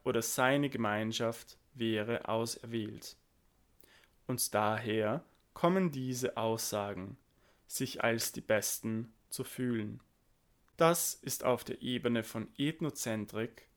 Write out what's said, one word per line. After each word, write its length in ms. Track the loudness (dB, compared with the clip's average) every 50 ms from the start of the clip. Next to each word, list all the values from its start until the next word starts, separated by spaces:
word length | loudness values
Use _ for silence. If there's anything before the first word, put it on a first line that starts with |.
| 0
oder 180 | 0 2 2
seine 480 | 0 0 2 4 4 6 6 4 2 2
Gemeinschaft 880 | 0 0 0 2 2 0 0 -2 -2 0 -2 -2 -2 -4 -10 -18 -20 -20 _ _ -6
wäre 540 | -2 0 0 2 0 0 0 -2 -2 -2 0
auserwählt. 880 | 0 0 0 -2 -4 -8 -6 -4 -4 -2 -2 -4 -6 -10 -14 -16 -16 -18 _ _ _ _ _ _ _ _ _ _ _ -20 -20 -20 -20 -20 -20 _ _ _ _
Und 280 | -6 -2 -2 -2 0 2
daher 720 | 2 2 2 2 0 0 0 2 2 2 2 0 -2 -4 -10 _ _ _ _
kommen 400 | -2 2 4 4 4 4 2 2
diese 440 | 0 -2 -4 -4 -2 -2 -2 -2 0
Aussagen, 840 | 0 0 2 0 0 -2 -2 -2 -2 -2 -2 -4 -6 -8 -10 -12 -14 _ _ _ _ _ _ _ _ _
sich 360 | -8 -4 -4 -4 -4 0 2
als 300 | 2 2 2 2 0 -2
die 80 | -4 -4
Besten 720 | 0 2 2 4 2 0 -2 -2 -2 -2 -2 -2 -4 -6 -12 _ _ _
zu 160 | -8 -8 -8
fühlen. 560 | -8 -6 -2 -2 0 0 0 -2 -4 -8 -10 -14 _ _ _ _ _ _ _ _ _ _ _ _ _ _
Das 380 | 4 6 6 6 4 2 -2 -4
ist 300 | -4 -6 -6 -6 0 2
auf 200 | 2 2 2 0
der 180 | -6 -8 -6
Ebene 420 | -4 -2 -2 0 2 2 2 2 0
von 240 | -2 -6 -8 -8 -6 -4
Ethnozentrik 1120 | -2 -2 -2 0 -2 -2 -4 -2 -4 -4 -2 -2 -2 -4 -4 -4 -4 -4 -4 -6 -12 -20 _ _